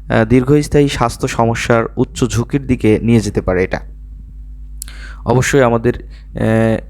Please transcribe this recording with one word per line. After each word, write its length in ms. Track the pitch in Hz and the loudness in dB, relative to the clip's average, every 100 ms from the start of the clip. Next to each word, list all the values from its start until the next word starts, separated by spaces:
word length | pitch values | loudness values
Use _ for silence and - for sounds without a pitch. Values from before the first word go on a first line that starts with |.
| - | -2
আহ, 160 | 117 110 | 0 4
দীর্ঘস্থায়ী 640 | 123 127 147 147 147 143 | 4 4 2 2 2 2
স্বাস্থ্য 400 | - 120 - 131 | 2 -2 -2 -4
সমস্যার 580 | - 117 113 - 117 113 - | 0 0 0 2 2 0 -2
উচ্চ 300 | 127 - 127 | -4 0 -2
ঝুঁকির 420 | 107 117 147 131 | 0 -2 -2 -2
দিকে 320 | 127 110 107 | 0 2 2
নিয়ে 180 | 104 117 | 4 2
যেতে 220 | 101 104 | 2 -2
পারে 220 | - 90 | 0 0
এটা। 160 | 92 - - - - - - - - - - - - - - - - | 0 -4 -8 -16 -16 -16 -16 -16 -16 -16 -16 -14 -14 -14 -14 -8 0
অবশ্যই 360 | 120 123 143 | 2 2 4
আমাদের, 320 | 123 117 117 120 | 4 2 0 -2
আহ, 800 | - - - - 113 110 113 113 - | -6 -18 -14 -4 0 2 2 0 -4